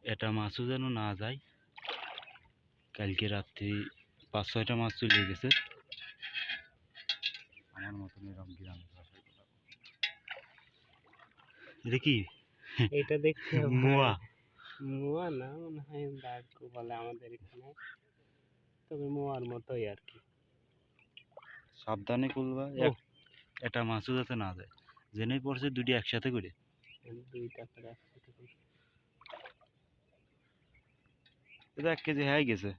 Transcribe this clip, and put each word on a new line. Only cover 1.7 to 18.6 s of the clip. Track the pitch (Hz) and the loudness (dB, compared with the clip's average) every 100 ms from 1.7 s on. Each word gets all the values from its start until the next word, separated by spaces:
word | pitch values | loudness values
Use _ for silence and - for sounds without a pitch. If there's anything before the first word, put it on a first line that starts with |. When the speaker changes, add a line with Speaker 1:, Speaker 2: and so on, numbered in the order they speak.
| - - - - - - - - _ _ _ _ | -12 -8 -8 -8 -12 -16 -20 -20 _ _ _ _
Speaker 1:
কালকে | - 101 90 107 | -4 -2 0 0
রাত্রি | 101 - - 101 104 98 - _ _ - | 0 -4 -4 -2 -2 -4 -12 _ _ -4
পাঁচ | 104 98 | -2 0
ছয়টা | 117 113 117 | 0 2 2
মাছ | 117 - | 0 0
চলে | 113 104 95 | 6 6 4
গেছে। | 90 131 - - - - - - - - - - - - _ _ - - - - - - - _ | 0 4 4 2 -14 -14 -14 -14 -14 -8 -6 -6 -8 -10 _ _ -10 -6 -4 -4 -6 -14 -20 _
আমার | - 101 | -12 -10
মতন | 101 95 101 98 | -8 -10 -12 -14
এরকম | 92 92 | -14 -16
গ্রামের | 87 92 87 87 | -16 -14 -16 -18
বাসায় | 87 - 92 | -20 -20 -20
কোথাও। | _ _ 98 _ _ - - - - 831 - - - - - _ _ _ _ - - _ - - - - | _ _ _ _ _ -20 -20 -6 -6 -6 -14 -16 -16 -20 -20 _ _ _ _ -20 -20 _ -20 -20 -20 -10
এটা | 117 123 | 0 4
কি? | 151 120 87 - _ _ - - 113 | 6 4 2 -10 _ _ -6 4 4
Speaker 2:
এটা | 143 139 151 | 4 4 4
দেখছি | 156 156 - 156 147 127 | 4 4 0 2 4 6
Speaker 1:
মোয়া। | 135 139 127 92 107 _ _ - - - | 8 8 8 4 -4 _ _ -20 -20 -10
Speaker 2:
মোয়া | 139 135 143 160 180 | -6 -2 0 0 -2
না, | 135 131 156 | -4 -6 -8
মনে | 170 151 | -10 -10
হয় | 143 147 143 139 | -10 -6 -6 -8
বাঘ | 127 123 123 - 123 | -10 -10 -12 -20 -12
বলে | 120 117 | -10 -8
আমাদের | 117 117 117 120 | -6 -8 -10 -14
এখানে, | 117 92 123 135 - - - _ _ _ _ _ _ | -18 -18 -20 -20 -18 -18 -18 _ _ _ _ _ _